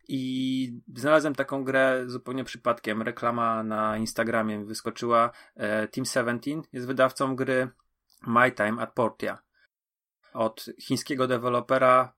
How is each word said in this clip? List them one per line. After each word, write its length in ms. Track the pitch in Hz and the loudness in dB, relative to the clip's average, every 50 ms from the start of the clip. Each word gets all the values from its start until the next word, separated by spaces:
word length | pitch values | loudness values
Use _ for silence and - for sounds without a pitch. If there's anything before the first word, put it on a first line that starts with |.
| _ - | _ -8
I 720 | 135 131 131 131 131 131 131 131 131 131 131 123 120 120 - - 135 | -6 -4 -4 -4 -2 -2 -2 0 0 -2 -2 -4 -8 -12 -16 -16 -10
znalazłem 380 | 120 123 147 156 156 143 156 139 | -4 2 4 4 4 4 2 0
taką 300 | 139 135 - 139 139 131 | -2 -2 -2 -4 -4 -2
grę 400 | 131 131 131 131 131 127 127 123 | 0 2 4 4 4 4 0 -2
zupełnie 380 | 123 123 123 - 127 127 131 123 | -6 -8 -10 -8 -6 -6 -6 -6
przypadkiem. 580 | - - 123 - 123 117 - - 110 107 110 | -8 -12 -4 -2 -2 -2 0 -2 -4 -4 -2
Reklama 600 | 110 123 117 - 120 117 120 120 117 117 113 110 | -2 -4 -4 -2 -2 -2 0 0 0 0 0 -2
na 340 | 110 110 110 110 110 107 107 | -2 -2 -2 0 0 0 0
Instagramie 640 | 110 110 107 - - 113 117 117 113 110 110 107 104 | -2 -4 -2 -2 -2 0 2 2 0 0 0 -2 -6
mi 60 | 101 | -8
wyskoczyła. 640 | 104 110 - - 113 - - 123 117 117 117 117 117 - - - - _ | -8 -10 -8 -8 -8 -6 -4 0 2 4 4 4 2 0 -6 -18 -20 _
E, 320 | - 117 104 107 110 110 107 | -6 -4 -2 0 0 -2 -2
Team 180 | - 131 131 | -4 -6 -6
Seventeen 560 | - - 135 117 123 120 117 - 139 147 160 - - | -2 0 0 0 0 -2 -2 -4 -6 -6 -6 -8 -10
jest 140 | - 127 120 | -10 -8 -6
wydawcą 500 | 123 135 131 131 127 - - 139 135 131 | -4 2 4 4 2 2 0 -2 -2 -2
gry 340 | 123 131 131 131 127 131 127 - _ _ _ _ _ _ _ _ _ - | -2 -2 0 0 0 0 -2 -6 _ _ _ _ _ _ _ _ _ -6
My 260 | 123 113 120 127 127 | 2 4 6 6 6
Time 300 | - - 104 107 113 117 | 4 2 0 0 0 -4
at 100 | 113 - - | -6 -4 -2
Portia 440 | 127 117 107 - - 110 98 98 - _ _ _ _ _ _ _ _ _ _ _ _ _ _ _ _ _ _ | 0 0 0 0 -4 -6 -6 -6 -8 _ _ _ _ _ _ _ _ _ _ _ _ _ _ _ _ _ _
od 340 | - 123 113 110 - - - - - - | -4 -2 -2 -2 -2 -6 -12 -16 -16 -16
chińskiego 460 | - - 135 123 - - 147 127 131 | -4 -4 -4 -2 -2 -4 -2 -2 0
dewelopera 880 | 123 127 117 120 123 123 120 117 - 131 131 131 127 127 127 127 123 - | 0 0 0 0 0 0 0 0 0 2 4 6 6 6 4 4 0 -6